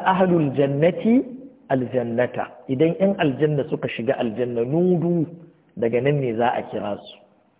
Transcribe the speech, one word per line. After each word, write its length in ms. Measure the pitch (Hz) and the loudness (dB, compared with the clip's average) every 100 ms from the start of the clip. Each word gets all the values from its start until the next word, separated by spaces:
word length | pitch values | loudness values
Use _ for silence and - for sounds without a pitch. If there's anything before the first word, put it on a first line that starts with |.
| 190 | 4
ahlul 440 | 185 185 175 147 127 | 2 4 4 2 2
jannati 680 | 139 143 165 180 220 240 - - - - - | 0 2 2 2 2 2 2 -8 -18 -20 -4
aljannata." 800 | 135 120 127 117 117 123 - 101 - - | -2 0 -2 -2 0 0 -2 -8 -10 -6
Idan 280 | 131 160 170 | 2 2 2
'yan 160 | 196 196 | 0 2
aljanna 440 | 165 123 151 147 147 | 0 2 0 0 -2
suka 180 | 139 131 | -4 -6
shiga 260 | - 117 131 | -4 -2 -2
aljanna, 460 | 120 107 120 117 117 | -2 -2 -4 -2 -2
nudu, 600 | 156 180 180 170 175 151 - - _ _ - | 2 2 2 2 0 -2 -6 -20 _ _ -4
daga 240 | 113 120 | 0 2
nan 180 | 135 147 | 2 0
ne 140 | 131 110 | -2 0
za 120 | 120 | 0
a 100 | 127 | 0
kira 340 | 107 110 104 101 | -6 -8 -6 -8
su. 180 | - - _ _ _ | -12 -20 _ _ _